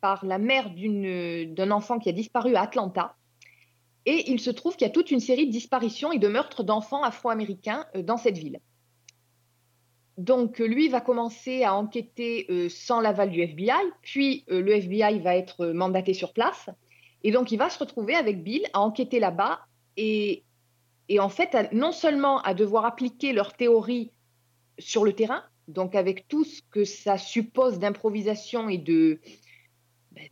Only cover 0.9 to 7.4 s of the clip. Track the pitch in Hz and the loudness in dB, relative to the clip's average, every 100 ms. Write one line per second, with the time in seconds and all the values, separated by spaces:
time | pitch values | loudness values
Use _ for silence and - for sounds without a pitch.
0.9 | 202 190 180 170 170 165 160 190 208 208 | -2 -2 -4 -4 -6 -6 -4 0 0 -2
1.9 | 233 214 170 220 247 233 220 214 - 190 | -4 -2 -4 -4 -2 2 2 2 -2 -2
2.9 | 185 175 - _ _ - _ _ _ _ | -4 -6 -8 _ _ -20 _ _ _ _
3.9 | _ - 320 - 247 247 233 330 - 214 | _ 0 0 0 -2 -2 -4 -4 0 0
4.9 | 320 - 262 220 254 302 226 - 254 226 | 2 2 0 2 2 2 0 -2 -2 -2
5.9 | - 294 311 202 220 311 - 190 214 220 | -2 -2 2 2 2 -2 -4 -2 -2 -2
6.9 | 277 269 - 240 220 | -2 -2 -2 -4 -2